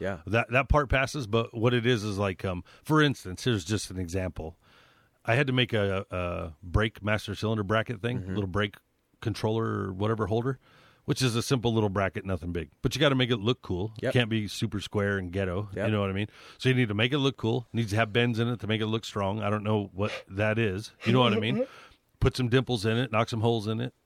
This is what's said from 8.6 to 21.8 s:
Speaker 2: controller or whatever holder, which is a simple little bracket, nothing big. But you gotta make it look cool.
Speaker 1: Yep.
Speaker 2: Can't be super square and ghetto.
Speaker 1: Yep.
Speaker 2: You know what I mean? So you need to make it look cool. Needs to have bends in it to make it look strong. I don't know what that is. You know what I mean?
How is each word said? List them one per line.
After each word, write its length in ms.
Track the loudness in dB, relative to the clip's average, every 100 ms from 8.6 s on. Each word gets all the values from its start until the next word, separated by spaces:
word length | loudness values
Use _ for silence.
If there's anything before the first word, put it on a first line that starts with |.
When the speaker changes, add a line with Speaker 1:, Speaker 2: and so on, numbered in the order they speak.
| -2 -4 _ _ _ _
Speaker 2:
controller 440 | -6 -2 -2 0 0 -2 -4
or 60 |
whatever 340 | -2 -2 0 0
holder, 320 | 0 -2 -4 _ -20 -20 _
which 180 | -4 0
is 120 | 2 0
a 60 |
simple 300 | 0 0 2
little 160 | 2 2
bracket, 380 | 2 0 -2 -4
nothing 260 | -4 -2
big. 180 | -6 -6 _
But 120 | -2
you 60 | 2
gotta 140 | 2
make 160 | 4 2
it 80 | 2
look 240 | 0 -2
cool. 300 | -4 -4 -4 -4
Speaker 1:
Yep. 100 | 0
Speaker 2:
Can't 160 | 0 2
be 160 | 0 -2
super 320 | -4 -4 -4
square 380 | -4 -2 0 0
and 160 | -2
ghetto. 360 | -2 -2 -2 -4
Speaker 1:
Yep. 120 | -4 0
Speaker 2:
You 60 |
know 80 | 0
what 80 | 0
I 20 |
mean? 160 | -2 -4 -8 -20 -2
So 100 | 2
you 60 |
need 140 | 2 2
to 60 |
make 180 | 2 0
it 40 | 2
look 180 | 0 0
cool. 280 | -2 -2 -2
Needs 180 | -4 0
to 60 | 0
have 160 | 2
bends 260 | 2 2 2
in 100 | -2
it 120 | -2
to 60 | -2
make 140 | -2
it 40 | 0
look 180 | -2 -4
strong. 340 | -4 -2 0
I 60 | -2
don't 160 | -2
know 260 | 2 0 0
what 180 | -4 -4 -4 -8
that 300 | -2 0 2
is. 340 | 0 -2 -8 -4
You 80 | 2
know 60 | 4
what 120 | 6
I 80 | 4
mean? 260 | 0 -2 -4 -8